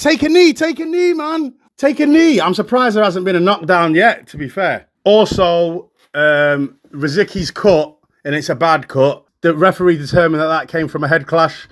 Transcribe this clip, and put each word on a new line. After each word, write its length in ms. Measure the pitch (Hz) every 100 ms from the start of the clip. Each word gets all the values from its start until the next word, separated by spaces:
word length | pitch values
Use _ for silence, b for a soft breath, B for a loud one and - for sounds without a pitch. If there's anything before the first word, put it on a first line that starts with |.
Take 220 | 294 311
a 60 | 302
knee, 240 | 330 359
take 280 | 269 320 294
a 40 |
knee, 280 | 320 349 359
man. 420 | 330 302 320 294 - _ _
Take 240 | 269 294
a 60 | 294
knee. 340 | 302 330 254
I'm 140 | 165
surprised 420 | 185 208 247 247 214
there 80 |
hasn't 200 | 208 185
been 120 | 185 180
a 40 |
knockdown 540 | 180 202 160 180 170
yet, 320 | 160 226 190 -
to 80 | 147
be 120 | 139
fair. 380 | 190 180 117 _ _
Also, 880 | - 208 208 - 180 170 170 170 175 _ _
um, 640 | 143 151 147 147 143 139 _ _
Riziki's 600 | 147 147 147 196 196 160
cut, 440 | - 208 170 151 _ _ _
and 100 | 143
it's 140 | 147 -
a 60 |
bad 340 | 117 165 156 127
cut. 360 | 135 135 131 _ _
The 120 | 170
referee 440 | 151 185 180 180 165
determined 440 | 139 180 170 156
that 60 | 156
that 200 | 160 131
came 200 | 165 156
from 160 | 156
a 40 | 147
head 180 | 160 139
clash. 420 | 165 160 - -